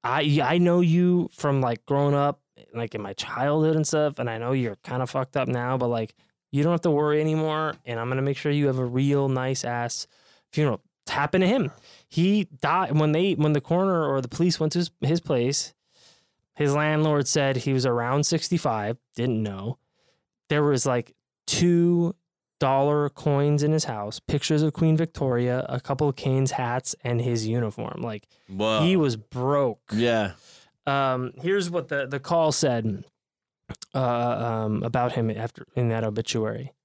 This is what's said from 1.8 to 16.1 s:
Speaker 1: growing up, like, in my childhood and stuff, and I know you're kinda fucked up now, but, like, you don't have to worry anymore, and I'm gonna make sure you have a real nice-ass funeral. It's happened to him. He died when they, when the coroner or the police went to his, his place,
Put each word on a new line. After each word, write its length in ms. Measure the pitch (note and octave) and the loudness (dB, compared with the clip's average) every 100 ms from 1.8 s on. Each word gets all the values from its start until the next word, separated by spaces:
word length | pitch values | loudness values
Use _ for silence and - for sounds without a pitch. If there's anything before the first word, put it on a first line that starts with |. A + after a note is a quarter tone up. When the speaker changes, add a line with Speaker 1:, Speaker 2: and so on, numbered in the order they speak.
| - | -2
Speaker 1:
growing 280 | C#3+ C#3+ | 0 2
up, 280 | C#3+ C#3+ C#3 _ _ - A#2 | 2 0 -2 _ _ -12 -8
like, 180 | A#2 A2+ | -8 -8
in 60 | |
my 120 | G2+ | -8
childhood 600 | G2 - - C#3 D3+ D#3 D#3 | -10 -8 -4 0 2 2 2
and 120 | D3+ | 0
stuff, 320 | D#3 D3+ C#3+ | 0 0 -2
and 100 | B2 | -6
I 80 | A2+ | -4
know 140 | A#2+ | -2
you're 240 | C3+ A#2 G2 | -2 -2 -6
kinda 240 | - B2+ B2+ | -8 -6 -4
fucked 280 | C3+ C3 C#3 | -4 -4 -4
up 100 | B2+ | -2
now, 300 | B2 B2 C3 | -2 -2 -2
but, 100 | B2 | -2
like, 260 | A#2 A2 _ _ _ _ | -2 -4 _ _ _ _
you 120 | C3+ | 0
don't 80 | D#3 | 0
have 80 | E3+ | 2
to 100 | E3+ | 2
worry 300 | D3 D3+ D3+ | 2 2 2
anymore, 520 | D#3 D#3 D#3 D#3 D#3 - B2 | 2 0 0 -2 -4 -6 -8
and 140 | A#2 | -6
I'm 80 | A#2+ | -4
gonna 120 | C3 | -2
make 160 | C#3 C3+ | -2 -2
sure 140 | D3+ | 0
you 160 | D3 C#3+ | 2 2
have 100 | C3 | 0
a 80 | B2 | -2
real 440 | B2+ C#3 C#3+ C#3 | 0 2 2 2
nice-ass 760 | C3 C3 C3 A#2+ A#2+ A#2+ - - _ _ _ _ | 0 -2 -4 -4 -4 -4 -6 -12 _ _ _ _
funeral. 300 | - D3 G#2+ _ _ - | -2 0 -2 _ _ -6
It's 80 | |
happened 280 | - D3 F#3+ | -2 0 2
to 40 | F#3 | 2
him. 240 | B3+ E3+ - - - _ | 2 -2 -6 -20 -20 _
He 380 | - F3+ G#3 F3+ C#3+ | 0 2 2 -2 -4
died 300 | C#3+ F3 F#3 D3+ | 0 0 2 2
when 140 | D3+ | 2
they, 200 | D#3 F#3+ | 2 0
when 200 | E3+ D3+ | 2 2
the 80 | C#3+ | 0
coroner 440 | - E3+ F#3+ F3 D3 | 0 0 2 0 0
or 160 | C3+ | -2
the 60 | A#2+ | -4
police 320 | - F3 E3 | 0 0 2
went 140 | D#3 | -2
to 60 | F3 | -2
his, 120 | E3+ _ | -4 _
his 200 | C#3 E3+ | -2 -2
place, 520 | - C3+ A#2+ C#3 - _ _ _ - | 0 0 0 -2 -6 _ _ _ -20